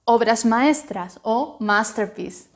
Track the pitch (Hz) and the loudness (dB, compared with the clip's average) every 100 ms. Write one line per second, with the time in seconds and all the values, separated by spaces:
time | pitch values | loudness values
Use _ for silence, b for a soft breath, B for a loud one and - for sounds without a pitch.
0 | - 233 220 226 226 226 285 294 - 196 | 2 2 4 2 2 2 2 0 -2 -10
1 | 180 - 226 233 - - 214 208 214 - | -12 -10 -4 -2 -4 -6 0 2 0 -4
2 | 202 185 180 - - | -6 -6 -12 -14 -20